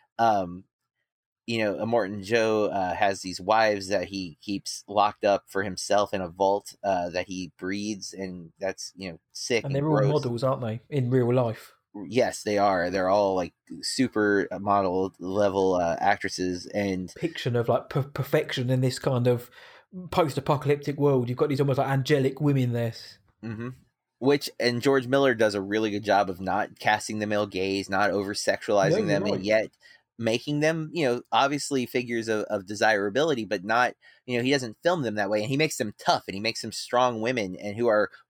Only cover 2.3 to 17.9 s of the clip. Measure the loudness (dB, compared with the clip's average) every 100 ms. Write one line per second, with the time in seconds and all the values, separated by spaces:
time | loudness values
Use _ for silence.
2.3 | 2 2 2 2 0 -2 0 0 0 -6
3.3 | -6 0 4 4 2 0 -2 -2 -6 -8
4.3 | -10 -6 -6 -6 -12 -4 2 2 2 2
5.3 | 2 0 -4 -4 -4 0 2 2 -2 -6
6.3 | 0 2 2 -4 -6 -2 0 -2 -4 -4
7.3 | -6 -10 -8 -6 -4 -4 -6 -10 -10 -10
8.3 | -10 -14 -8 -6 -6 -10 -12 -12 -12 _
9.3 | -12 -2 -2 0 -2 2 2 2 0 -2
10.3 | -2 -2 -2 -4 -8 -6 -2 2 2 4
11.3 | 2 0 -4 -12 _ _ -14 -4 0 0
12.3 | 0 -2 2 2 2 0 0 2 2 2
13.3 | 0 -2 -8 -18 -10 -6 -2 -2 2 2
14.3 | 2 0 -2 0 2 2 0 -2 -4 -4
15.3 | 0 2 4 2 2 0 0 0 0 -2
16.3 | -4 -4 -4 -6 -4 -2 -4 -6 -8 -8
17.3 | -6 -4 -2 0 -2 -2